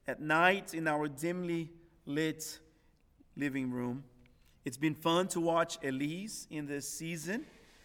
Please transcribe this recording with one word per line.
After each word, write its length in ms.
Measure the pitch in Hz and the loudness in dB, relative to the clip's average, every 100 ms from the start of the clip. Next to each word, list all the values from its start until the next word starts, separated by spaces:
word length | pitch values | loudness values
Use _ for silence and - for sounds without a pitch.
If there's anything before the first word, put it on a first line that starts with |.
| - | -8
at 140 | 127 | -4
night 520 | 151 156 180 196 - | 2 6 6 6 0
in 160 | 160 160 | -2 0
our 180 | 151 151 | 2 0
dimly 640 | 135 165 180 175 170 160 - - _ - | -2 -2 -2 0 -2 -2 -10 -20 _ -4
lit 540 | 143 160 156 - - - _ _ _ _ _ - - | 0 0 -2 -8 -12 -16 _ _ _ _ _ -14 -2
living 320 | 143 135 127 | -2 0 -2
room. 320 | 123 123 127 139 - - - _ _ | -2 -2 -4 -8 -20 -20 -20 _ _
It's 140 | - 123 | -8 0
been 180 | 156 151 | 0 2
fun 320 | 170 170 185 | 4 4 4
to 120 | 180 | 2
watch 360 | 165 165 165 - | 4 4 2 0
Elise 640 | 139 131 147 170 214 - - | -4 -2 -2 -4 -6 -10 -8
in 180 | 156 143 | -8 -6
this 200 | 143 135 | -6 -6
season, 580 | - 165 170 151 220 311 - - - | -6 -6 -6 -4 -4 -6 -16 -20 -20